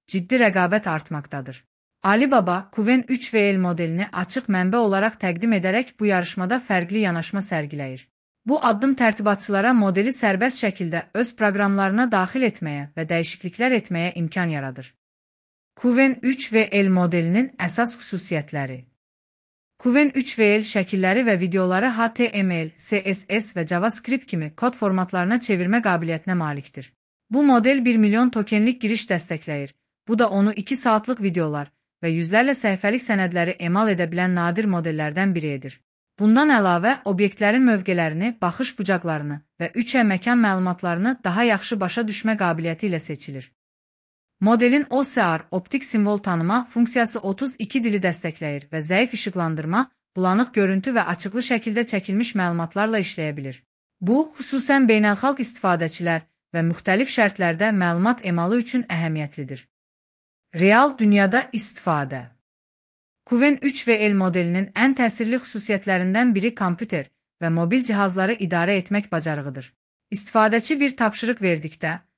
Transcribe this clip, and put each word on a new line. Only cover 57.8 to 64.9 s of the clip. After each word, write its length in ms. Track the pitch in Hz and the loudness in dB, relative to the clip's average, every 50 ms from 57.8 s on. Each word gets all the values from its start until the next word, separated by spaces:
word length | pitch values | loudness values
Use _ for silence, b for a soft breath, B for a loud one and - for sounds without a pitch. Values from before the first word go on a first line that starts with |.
| 180 170 170 170 190 226 247 240 - | 0 0 0 2 2 0 0 0 -2
emalı 360 | 185 170 170 170 185 226 247 233 | -2 -2 0 0 0 0 0 0
üçün 200 | 240 - 247 233 | -2 -2 -4 -4
əhəmiyyətlidir. 840 | - 170 165 165 160 156 156 151 147 - - 143 131 135 127 - _ _ _ _ _ _ _ _ _ _ _ _ _ _ _ _ _ - | -4 -4 -4 -2 -2 -2 -4 -6 -6 -8 -10 -12 -10 -12 -16 -18 _ _ _ _ _ _ _ _ _ _ _ _ _ _ _ _ _ -2
Real 420 | 160 180 196 214 240 277 294 269 | 2 4 6 6 6 4 4 2
dünyada 520 | 254 220 208 202 202 196 190 214 254 269 - | 2 4 4 6 6 4 4 2 0 -2 -2
istifadə. 720 | - 214 - - - - - 180 160 147 139 131 143 131 120 120 _ _ _ _ _ _ _ _ _ _ _ _ _ _ _ _ _ _ _ | -4 -2 -2 -4 -4 -4 -2 -2 0 0 -2 -4 -8 -10 -12 -14 _ _ _ _ _ _ _ _ _ _ _ _ _ _ _ _ _ _ _
Kuven 320 | - 247 233 269 294 285 269 | 0 2 4 4 4 4 2
üç 260 | - 277 269 - - | 0 -2 -2 0 0
V 80 | 247 226 214 214 208 | 2 2 2 2 2
L 40 | 202 | 2
modelinin 540 | 196 185 185 170 180 175 170 175 190 196 - - | 2 2 2 2 0 0 0 0 -2 -2 -2 0
ən 180 | 190 233 269 | 2 2 2